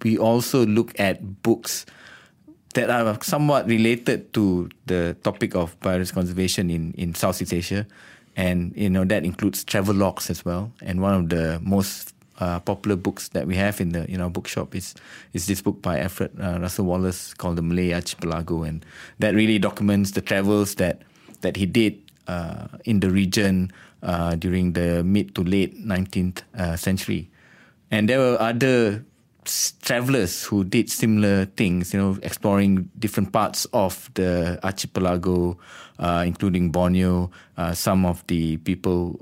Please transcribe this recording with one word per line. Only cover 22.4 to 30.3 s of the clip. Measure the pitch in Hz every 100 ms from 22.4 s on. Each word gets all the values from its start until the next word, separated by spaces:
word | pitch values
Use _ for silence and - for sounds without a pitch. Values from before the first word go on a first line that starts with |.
| 82 80 - -
in | - 107
the | 95
region, | 95 95 101 101 92 92 - - _
uh, | 90 87 85
during | 82 90 92 90
the | 85 87 85
mid | 87 101 98 -
to |
late | 87 98 95 -
nineteenth, | 143 92 92 98 90 90 - -
uh, | 90 82
century. | - 95 - 101 85 _ - - - _ _
And | 110 107
there | 131
were | 127 120
other | 110 117 131 123 113 101 - _ _ _
s-, | - - - -
travelers | - 123 127 135 90